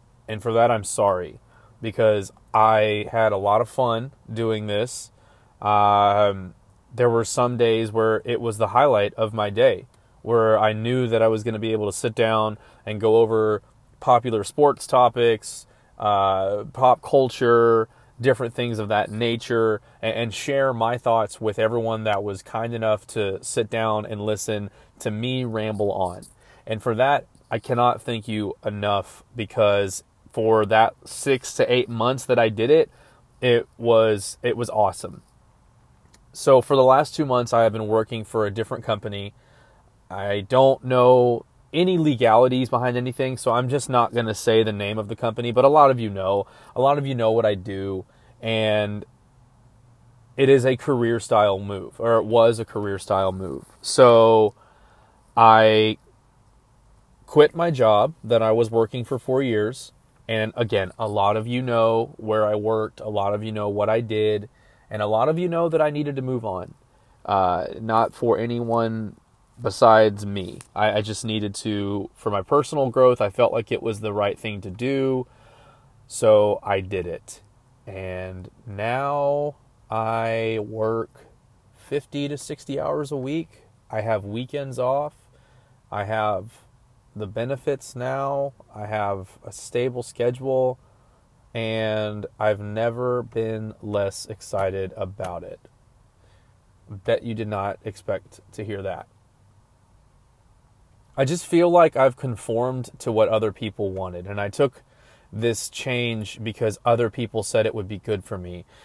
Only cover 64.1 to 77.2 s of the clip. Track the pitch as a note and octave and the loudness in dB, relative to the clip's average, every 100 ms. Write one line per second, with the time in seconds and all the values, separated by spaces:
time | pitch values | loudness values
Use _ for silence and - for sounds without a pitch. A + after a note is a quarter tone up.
64.1 | G#2+ G#2+ G#2 G#2 _ _ _ - G#2+ G#2 | -2 0 -2 -6 _ _ _ -12 -6 -2
65.1 | A2 C3+ E3 F3+ E3 E3+ D#3 D3+ D3 D3 | 0 0 0 -2 -2 0 2 0 -2 -4
66.1 | C3+ B2+ B2+ A2 F#2 F2+ - _ _ _ | -6 -4 -4 -4 -8 -10 -16 _ _ _
67.1 | _ - G2 F2+ F2 - - A2 A2 A#2 | _ -2 0 2 0 -4 -8 -2 0 0
68.1 | - A#2+ G#2+ A#2 A#2+ A#2 A#2 A2+ A2+ G#2+ | 0 0 0 -2 -4 -2 -2 -2 -4 -8
69.1 | - _ _ _ - A#2+ - A#2+ A2 G#2+ | -14 _ _ _ -10 -8 6 8 8 6
70.1 | G2+ G2+ G2+ F2+ - - - G#2+ G#2 G#2+ | 2 -6 -8 -8 -12 -12 -2 0 0 -4
71.1 | G#2+ A2 A2 G#2 G2+ A2 G#2 G2+ G2+ F#2+ | -6 -6 -4 -6 -6 -6 -4 -4 -6 -8
72.1 | - A2 G2+ - D3 C#3+ D#3 C3 B2 B2+ | -8 -6 -4 0 0 0 -2 0 4 4
73.1 | B2 G#2 - A#2 A#2 A2+ G#2+ A2+ G#2 G#2+ | 4 0 2 2 0 -4 -4 -4 -6 -4
74.1 | G2+ G2+ F2+ A2 G2+ F#2+ G2 B2 C#3 C3+ | -2 -2 -4 -8 -10 -12 -6 -4 -2 -2
75.1 | C3 B2 _ _ _ - _ _ _ - | -2 -6 _ _ _ -20 _ _ _ -16
76.1 | - A2 G#2+ G#2 G2+ - G2 F#2+ G2 F2 | 0 6 6 4 0 -2 -4 -4 -6 -6
77.1 | E2+ | -10